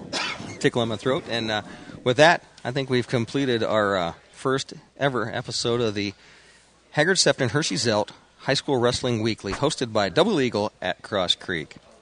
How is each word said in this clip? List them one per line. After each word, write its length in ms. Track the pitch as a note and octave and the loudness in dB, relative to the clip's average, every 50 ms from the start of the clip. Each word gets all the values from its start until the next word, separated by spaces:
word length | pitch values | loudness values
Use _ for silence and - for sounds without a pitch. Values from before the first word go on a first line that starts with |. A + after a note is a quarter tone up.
| - | -14
<coughs> 560 | - - - - - - - - - - - | -8 -6 -6 -4 -6 -8 -10 -10 -14 -12 0
Tickle 240 | - C#3+ - B2+ A#2 | 0 0 2 2 -2
in 60 | A2+ | -2
my 80 | A2+ G2+ | -4 -4
throat. 260 | - C3 C3 E3+ - - | -2 -2 -2 -2 -2 -4
And, 200 | A2+ A#2 A2+ A2 | -6 -4 -2 -2
uh, 120 | G#2+ G#2+ G2 - - - - - - - - | -2 -4 -4 -6 -14 -18 -18 -18 -18 -4 -2
with 140 | B2 B2 C3 | 0 4 6
that, 260 | D3+ E3 F3 - - - - - - | 8 8 6 4 0 -10 -20 -10 -8
I 60 | A#2 | -4
think 180 | B2 C#3+ C3+ B2+ | -4 -4 -2 0
we've 180 | B2+ B2 A#2 - | 0 0 0 0
completed 560 | - B2 A2+ - - C#3 C#3 B2+ A#2+ A2+ G#2+ | -2 -2 -2 -2 -2 -2 0 0 0 0 0
our, 320 | - G2+ A2 G#2 G2+ G2+ | 2 2 2 2 2 2
uh, 180 | F#2+ F2 E2 D#2 - - - - | 2 0 -2 -4 -8 -16 -20 -20
first 400 | - - C#3 C3 C3+ - - - D#3 - - _ - | -6 -2 -2 -2 -2 -2 -6 -12 -18 -20 -20 _ -2
ever 320 | C3 C#3+ C3 A#2+ G#2 A#2+ - | -2 0 0 0 -4 -4 -4
episode 460 | - A#2 - A#2+ - - B2 A#2 A#2+ | -6 -8 -6 -6 -4 -2 0 0 0
of 160 | B2 A2 G2+ | 0 0 0
the 180 | G#2 G2+ G#2 F#2+ - - - - - - - - - - _ _ _ _ _ | -2 -2 -2 -4 -8 -16 -20 -20 -20 -20 -20 -20 -20 -20 _ _ _ _ _
Haggard 260 | - - D3+ E3+ G3 E3+ | 0 2 2 2 4 4
Sefton 320 | - D#3 C#3 - C3+ A#2 | 4 4 4 2 0 0
Hershey 280 | F#2+ D3 C#3 - G3 E3 | 0 0 -2 0 -2 -2
Zelt 320 | A#2+ B2 G#2+ G#2 G#2 - - - - _ _ _ | 0 2 2 2 0 -2 -6 -16 -20 _ _ _
High 160 | - - C3+ | -2 0 0
School 220 | C3+ - - C#3+ B2 | 0 0 0 0 4
Wrestling 440 | A#2 A#2+ B2+ - - B2+ A#2+ A2 | 4 2 2 2 0 -2 0 0
Weekly, 320 | A2 A#2 G#2+ - - G2+ F#2+ | 0 -2 -2 -2 -4 -6 -4
hosted 400 | - - D3 - - C3+ A#2 G#2+ | 0 0 -2 0 -2 -4 -2 0
by 160 | G#2+ G2+ F#2+ | 0 0 2
Double 320 | E2+ - E3+ A3 G#3+ D#3 | 4 4 4 4 4 2
Eagle 320 | C3 A#2+ G2+ G#2 G2+ G#2+ - _ | 0 0 0 0 -2 -2 -4 _
at 200 | - F#2 F2 - | -4 -4 -4 -4
Cross 340 | - - A2 G2 F2+ F2 - | -6 -4 -2 -2 0 0 -2
Creek. 420 | - - - F#2 D#2+ D2+ - - - - - - - | -2 -2 -6 -6 -6 -6 -8 -14 -20 -20 -20 -20 -20